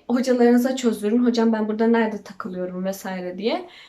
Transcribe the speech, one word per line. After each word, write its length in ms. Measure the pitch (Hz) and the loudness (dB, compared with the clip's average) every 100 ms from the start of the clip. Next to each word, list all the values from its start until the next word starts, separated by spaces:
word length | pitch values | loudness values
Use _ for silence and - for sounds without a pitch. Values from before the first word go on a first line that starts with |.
| - | -4
hocalarınıza 680 | 247 254 247 240 240 254 254 | -2 2 4 6 6 2 0
çözdürün. 500 | 233 202 208 240 247 | -2 -2 0 2 2
"Hocam 260 | 233 226 | 2 2
ben 160 | 220 208 | 2 -2
burada 180 | 214 226 | 0 2
nerede 360 | 226 214 208 | 4 2 -4
takılıyorum?" 640 | - - 202 185 180 180 | -12 -14 -10 -8 -8 -6
vesaire 540 | 190 196 196 185 180 180 | -6 -6 -8 -8 -8 -6
diye. 300 | 214 339 359 - | -4 -4 -8 -20